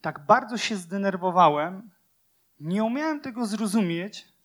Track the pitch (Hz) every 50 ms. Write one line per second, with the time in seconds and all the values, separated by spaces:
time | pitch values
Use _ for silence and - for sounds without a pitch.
0 | - 165 147 - - - 208 247 247 220 247 208 - - 226 196 175 165 185 196
1 | 196 196 185 185 175 185 170 185 175 156 147 147 151 175 190 190 226 214 _ _
2 | _ _ _ _ _ _ _ _ _ _ _ _ 143 156 180 208 220 226 240 277
3 | 311 320 311 294 294 269 226 233 247 208 208 214 226 208 180 226 202 170 165 170
4 | 180 208 - - - _ _ _